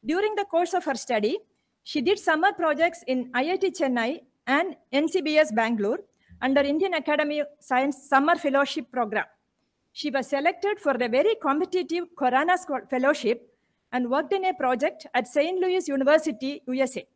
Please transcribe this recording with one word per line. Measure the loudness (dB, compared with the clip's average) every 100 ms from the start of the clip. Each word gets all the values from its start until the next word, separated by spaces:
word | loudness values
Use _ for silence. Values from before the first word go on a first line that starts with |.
| -2
During | 0 0 -2
the | -2
course | 0 0 0
of | -2
her |
study, | -6 -2 0 0 -2 -8 _ _ _
she | -6 -2
did | 0 0
summer | 2 2 2
projects | 2 -2 2 0 -2 -4
in | -4 -2
I | -2 0
I | 0
T | -2
Chennai | 0 0 0 -2 -4 _ _ -2
and | 0 0 -6 _
N | 0 0
C | 0
B | 2 2
S | 2
Bangalore | 2 0 0 0 -2 -6 _ _ -4
under | 0 2
Indian | 2 2 0
Academy | -2 0 0 0 -2
of | -4 -8
Science | -2 0 0 -2 2
Summer | 2 4 2
Fellowship | 2 2 0 -2 -8
Program. | -4 -2 -2 -6 _ _ _ _ _ _
She | -8 -4
was | -4 -2
selected | 0 0 0 -2 -2
for | 0 0
the | 0
very | 2 2 0
competitive | 0 0 0 -2 -2 -6 -6 -2
Khurana | 0 2 2 0
Scho-, | 0 -8 -4
Fellowship | 0 2 2 0 -2 -6 _ _ _ _
and | -4 -2
worked | -2 0
in | 0 0
a |
project | 0 0 0 -2 -4 -4 -4
at | 0
Saint | 0 0 0
Louis | 0 0 0
University, | 0 4 4 4 -4 -6 -8 -6
U | -2
S | -2 -2
A. | -12